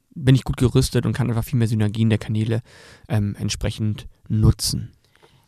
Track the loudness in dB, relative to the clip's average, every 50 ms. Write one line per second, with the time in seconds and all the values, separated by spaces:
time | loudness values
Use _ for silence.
0 | _ _ -12 -2 4 4 4 4 4 -2 -2 0 0 2 4 2 2 2 0 0
1 | 0 0 -2 -2 -2 -2 -2 -2 -4 -2 0 0 0 2 2 0 0 0 0 0
2 | 2 2 2 0 -2 -2 -2 -2 0 0 -2 -4 -4 _ -18 -20 -20 -20 -20 -20
3 | _ -4 -2 -2 -2 -2 -4 -4 -6 -6 -6 -4 -6 -6 -4 -2 -4 -4 -4 -4
4 | -8 -18 -20 _ _ -4 0 4 4 4 4 2 0 -4 -4 -4 -6 -8 -14 _
5 | _ _ _ _ _ -20 _ _ _